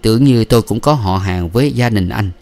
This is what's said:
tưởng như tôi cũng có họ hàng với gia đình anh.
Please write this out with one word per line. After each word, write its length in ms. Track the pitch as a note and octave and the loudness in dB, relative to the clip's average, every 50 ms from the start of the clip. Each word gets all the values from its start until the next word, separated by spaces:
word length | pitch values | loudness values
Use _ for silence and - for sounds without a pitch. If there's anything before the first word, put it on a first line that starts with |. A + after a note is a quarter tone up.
tưởng 220 | - A2 A2 A#2+ C#3 | 0 0 2 2 4
như 200 | C#3 B2+ A#2 A2 | 4 4 2 2
tôi 180 | - B2 A#2 | 2 2 0
cũng 180 | G#2+ - G#2 A2+ | 2 0 -4 -2
có 120 | - D3 | 0 0
họ 240 | D3+ C#3+ G#2+ F#2+ F#2 | 0 0 0 -2 -2
hàng 320 | F#2+ G2 F#2+ F#2 F#2 F2 E2 | -2 -2 -2 -2 -2 -4 -2
với 240 | E2+ A#2 C#3 D3 | 0 0 0 0
gia 180 | - A#2 B2 A#2+ | 0 0 0 0
đình 180 | A2+ G#2 F#2 F2+ | 0 0 -2 -2
anh. 220 | - - G#2+ F#2 F2 - | -2 -4 -4 -6 -6 -10